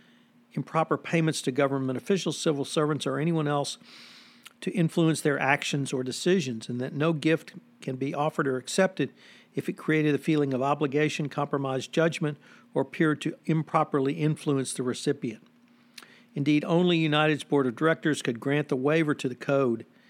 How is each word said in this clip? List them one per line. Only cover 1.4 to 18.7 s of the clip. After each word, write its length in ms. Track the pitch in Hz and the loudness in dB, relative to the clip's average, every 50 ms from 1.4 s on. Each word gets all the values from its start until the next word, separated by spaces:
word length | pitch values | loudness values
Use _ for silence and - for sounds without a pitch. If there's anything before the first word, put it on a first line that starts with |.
| - | -4
to 100 | 135 123 | -2 0
government 460 | 135 139 135 139 135 131 131 127 123 | 2 2 2 0 0 -2 -2 -4 -4
officials, 400 | - - 202 180 - 165 147 - | -2 0 0 0 0 -2 -4 -2
civil 260 | - 165 147 139 135 | 0 0 0 0 -4
servants, 420 | - - 165 151 147 156 131 - | -2 0 0 0 0 0 -2 -2
or 120 | 147 135 139 | -4 -2 0
anyone 280 | 151 170 165 160 147 | 0 0 0 0 0
else 300 | 147 147 143 135 - - - - - - - - - - - - - - - _ - - _ - | 0 0 0 -2 -4 -6 -12 -16 -20 -20 -20 -20 -20 -20 -20 -20 -20 -20 -20 _ -20 -20 _ -8
to 80 | 185 | -4
influence 500 | - 196 165 160 - 175 165 160 151 - | 0 0 0 2 2 2 2 2 2 2
their 180 | - 151 139 139 | 0 0 0 2
actions 540 | - 131 143 143 - - - 143 135 127 143 | 2 2 2 0 0 -2 -2 -2 -2 -2 -4
or 100 | 127 127 | -4 -4
decisions, 680 | 127 120 - - 175 185 196 143 131 117 113 - - | -4 -6 -2 0 2 2 2 0 -2 -6 -8 -8 -8
and 120 | 123 123 | -6 -6
that 140 | 127 - - | -6 -6 -2
no 180 | 139 151 170 165 | 0 0 0 0
gift 400 | 147 127 156 165 160 - - - - - _ _ _ - | 0 2 2 2 0 -2 -8 -20 -20 -20 _ _ _ -8
can 140 | 139 131 | -8 -6
be 180 | 127 135 143 - | -4 -4 -4 -2
offered 340 | 139 147 156 - - 151 135 | -2 -2 -2 0 0 -2 0
or 80 | 127 | -2
accepted 560 | 127 - - - - 190 185 - - 139 - - _ - - - - - _ _ | -2 -4 -2 2 2 2 2 2 -2 -4 -4 -4 _ -20 -20 -20 -20 -20 _ _
if 140 | 143 - - | -6 -6 -6
it 60 | - | -8
created 400 | - - - 156 156 151 151 143 | -6 -2 0 2 2 2 2 2
a 40 | 139 | 0
feeling 360 | - 165 156 151 147 135 131 | 0 0 2 2 2 0 0
of 80 | 120 135 | -2 0
obligation, 640 | 139 147 147 156 135 127 147 151 147 - - 151 139 | 0 0 0 -2 0 2 2 0 0 0 -2 -4 -4
compromised 640 | - 147 143 143 - 139 135 135 131 131 120 - - | -4 -4 -4 -2 -2 -2 -2 -2 -4 -4 -6 -2 0
judgment, 460 | 160 160 170 160 - 170 147 143 - - - - - - _ - | 2 2 2 2 0 -4 -4 -4 -6 -12 -20 -20 -20 -20 _ -2
or 100 | 147 135 | -2 -2
appeared 380 | - - - 170 151 147 143 | -2 0 0 2 2 2 0
to 140 | - 156 - - _ | -2 -6 -8 -6 _
improperly 720 | - 160 160 147 - - 160 151 - - 143 135 139 160 | 0 0 0 0 0 0 0 0 2 0 0 0 0 -2
influence 580 | 165 151 156 151 - - 151 139 135 127 - - | 0 0 0 0 0 0 0 0 0 0 -2 -4
the 100 | - 123 | -4 -4
recipient. 600 | 127 113 - - 147 135 - - 120 107 - - _ _ _ _ _ _ _ _ _ _ - - - - - - _ _ | -4 -4 -2 -2 -2 -2 -2 -4 -8 -8 -10 -14 _ _ _ _ _ _ _ _ _ _ -20 -20 -20 -20 -20 -20 _ _
Indeed, 300 | 143 139 147 147 147 - | -2 2 4 4 4 4
only 320 | - 165 170 180 175 175 | 2 2 4 4 4 4
United's 480 | 160 160 156 147 151 156 156 156 135 - | 4 4 2 4 4 4 4 2 0 0
board 220 | - 147 143 131 | 0 2 2 2
of 100 | 127 110 | 2 0
directors 460 | - 151 160 160 160 - 156 143 - - | 2 2 2 2 2 0 0 0 0 -2
could 180 | 131 117 113 | -4 -4 -4
grant 280 | - 139 143 151 147 | -2 0 0 0 0
the 80 | - | 0